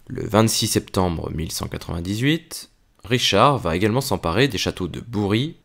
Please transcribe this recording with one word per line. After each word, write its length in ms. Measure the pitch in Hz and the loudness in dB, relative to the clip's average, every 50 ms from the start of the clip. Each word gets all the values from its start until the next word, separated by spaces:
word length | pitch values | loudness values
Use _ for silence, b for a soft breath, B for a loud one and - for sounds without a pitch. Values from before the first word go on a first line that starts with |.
| - | -16
Le 200 | - - - - | -12 -8 -8 -6
vingt-six 400 | - - 107 113 110 - - 117 | 2 4 4 4 4 4 0 0
septembre 640 | 104 - 104 - - - 98 92 90 85 80 - - - | 0 0 0 -2 0 0 0 0 2 0 -2 -6 -6 -6
mille 180 | 78 82 - - | -6 -6 -6 -6
cent 160 | - 87 76 | -8 -8 -8
quatre-vingt-dix-huit, 1000 | - - - - 82 85 85 92 101 110 127 143 160 165 165 - - - - - _ _ _ _ _ _ - | -8 -10 -8 -8 -8 -6 -4 -4 -4 0 0 0 0 0 -4 -10 -16 -16 -16 -18 _ _ _ _ _ _ -4
Richard 540 | 95 123 120 - - 98 98 117 143 143 - | -2 0 0 2 2 4 6 6 6 4 2
va 180 | 92 85 80 | 0 -2 0
également 240 | 90 101 107 110 135 | 2 2 2 2 0
s'emparer 480 | 135 - 101 87 - 85 82 104 139 139 | 0 -2 -2 -2 0 0 2 2 2 2
des 100 | 92 90 | 0 -2
châteaux 300 | - 90 - - 92 80 | -2 -2 -2 -2 -4 -6
de 120 | - - | -6 -8
Bourry 560 | - - 117 104 104 95 104 113 135 160 170 - _ | -10 -6 -2 -2 0 2 2 0 0 -2 -6 -12 _